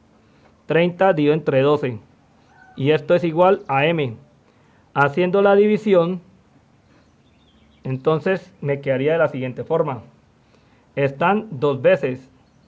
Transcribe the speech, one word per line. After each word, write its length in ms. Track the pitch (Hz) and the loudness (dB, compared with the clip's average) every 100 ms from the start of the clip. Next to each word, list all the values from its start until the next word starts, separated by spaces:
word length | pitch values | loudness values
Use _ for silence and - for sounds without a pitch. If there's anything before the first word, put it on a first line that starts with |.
| _ _ _ _ _ _ - | _ _ _ _ _ _ -2
Treinta 480 | 156 175 175 190 | 0 2 2 2
dividido 220 | 160 147 156 | 2 2 0
entre 260 | 151 131 | 0 0
doce. 380 | 139 147 143 110 - _ _ _ _ _ - - | 2 0 -2 -8 -14 _ _ _ _ _ -20 -4
Y 160 | 135 | 0
esto 220 | 151 147 | 0 2
es 100 | 175 | 0
igual 380 | 175 156 180 196 - | 0 2 2 2 -2
a 180 | 135 151 | 0 0
M. 320 | 165 131 110 - _ _ _ _ _ _ | 0 -4 -8 -18 _ _ _ _ _ _
Haciendo 480 | 143 143 139 180 196 | 0 0 2 0 2
la 140 | 202 202 | 4 4
división, 640 | 208 214 214 180 170 185 - _ _ _ _ _ _ _ _ _ _ _ _ _ _ _ | 4 2 2 2 2 -4 -12 _ _ _ _ _ _ _ _ _ _ _ _ _ _ _
entonces 720 | 131 131 156 156 151 190 - - | -10 -6 -2 -2 0 -4 -6 -10
me 220 | 143 139 | -6 -4
quedaría 320 | 135 131 143 | -2 -2 0
de 60 | 165 | 0
la 100 | 151 | 0
siguiente 340 | 131 127 120 | -2 -8 -8
forma. 380 | 117 160 156 120 101 _ _ _ _ _ _ _ _ - | -4 -2 -2 -6 -14 _ _ _ _ _ _ _ _ -4
Están 500 | 139 139 170 208 220 | -4 -2 -2 -2 -4
dos 320 | 139 147 131 | -6 -4 0
veces. 480 | 156 185 139 127 - _ _ _ | 2 2 -2 -8 -12 _ _ _